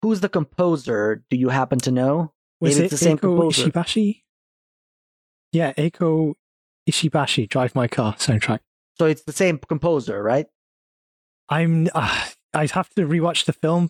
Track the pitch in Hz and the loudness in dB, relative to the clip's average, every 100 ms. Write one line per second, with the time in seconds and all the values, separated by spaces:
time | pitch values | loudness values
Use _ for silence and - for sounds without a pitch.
0 | 220 214 190 185 147 - 180 160 127 110 | -2 0 0 -2 -4 0 0 0 -2 -2
1 | 107 110 - 127 127 131 127 131 131 127 | 0 -2 -2 0 0 0 0 0 0 0
2 | 127 156 160 _ _ - 160 143 180 151 | 0 0 -4 _ _ -2 0 2 0 2
3 | 170 156 190 170 165 147 123 170 170 226 | 2 2 2 2 2 2 0 0 -2 0
4 | 208 - _ _ _ _ _ _ _ _ | 0 -2 _ _ _ _ _ _ _ _
5 | _ _ _ _ - 165 151 135 160 - | _ _ _ _ -4 0 0 0 -2 0
6 | 170 160 156 - _ _ _ _ - - | 0 2 0 -4 _ _ _ _ -4 -2
7 | 156 156 139 - 110 135 127 135 120 - | 0 0 0 -2 -2 0 0 0 -2 0
8 | 110 - - 110 - 110 _ _ _ - | -2 -2 0 0 0 -4 _ _ _ -2
9 | 160 156 - - 185 156 - 156 170 156 | 0 0 -6 0 0 0 -4 -2 0 0
10 | 117 101 104 131 156 _ _ _ _ _ | -2 -4 0 0 -2 _ _ _ _ _
11 | _ _ _ _ - 151 165 165 165 160 | _ _ _ _ -4 0 2 2 0 0
12 | 107 - - - _ 156 151 185 180 - | -2 -4 -8 -14 _ -4 -2 -2 -4 -2
13 | 156 170 170 160 - - 156 170 | 0 0 0 -2 -2 -2 0 0